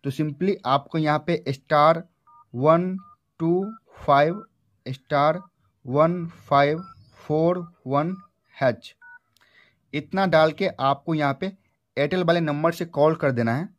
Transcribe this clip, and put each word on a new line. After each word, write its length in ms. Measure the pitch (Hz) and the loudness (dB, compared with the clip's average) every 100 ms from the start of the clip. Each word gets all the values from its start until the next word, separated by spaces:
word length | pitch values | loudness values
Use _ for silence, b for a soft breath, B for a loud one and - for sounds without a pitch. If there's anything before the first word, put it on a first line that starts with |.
तो 80 | 139 | -8
simply 440 | 135 156 143 185 190 123 | -6 -6 -2 -4 -2 0
आपको 300 | 135 - 160 | 0 0 -2
यहाँ 260 | 151 151 151 | 0 0 -2
पे 160 | - - | -4 -4
स्टार 540 | 135 _ 151 151 165 - _ _ - _ | -10 _ 4 4 4 -2 _ _ -20 _
वन 420 | 120 143 165 185 190 - _ _ _ | -2 4 4 2 -6 -12 _ _ _
टू 120 | 165 180 202 226 _ - | -2 0 -2 -12 _ -12
फ़ाइव 460 | - 139 151 196 - _ _ _ - | 0 2 2 -2 -14 _ _ _ -14
स्टार 560 | 131 _ 147 147 170 - _ _ _ - | -14 _ 0 0 0 -8 _ _ _ -6
वन 400 | 135 160 180 170 - - | 0 2 0 -8 -14 0
फ़ाइव 320 | 139 143 160 185 - _ _ | 2 2 0 -8 -20 _ _
फ़ोर 460 | - 151 165 180 170 _ 127 | -4 0 0 0 -6 _ -4
वन 280 | 139 160 190 - _ _ - | -2 -2 -8 -14 _ _ -2
हैच 380 | 131 113 - _ - - _ _ b b b b _ | -2 -2 -12 _ -20 -20 _ _ b b b b _
इतना 320 | 147 143 185 190 | -12 -8 -4 2
डाल 240 | 160 160 | 4 4
के 140 | 156 190 - | 2 -6 -2
आपको 360 | 135 139 - 160 | -2 -2 -2 -2
यहाँ 220 | 143 139 | -2 -4
पे 100 | 190 190 _ _ _ - | -8 -12 _ _ _ -4
Airtel 260 | 147 185 | -2 0
वाले 160 | 170 170 | 0 0
नंबर 300 | 160 147 165 | 0 -2 -4
से 140 | 165 165 | -4 -8
कॉल 280 | - 151 160 | 0 0 2
कर 160 | 143 | -2
देना 220 | 120 113 123 | 0 -2 -2
है। 140 | 185 | -6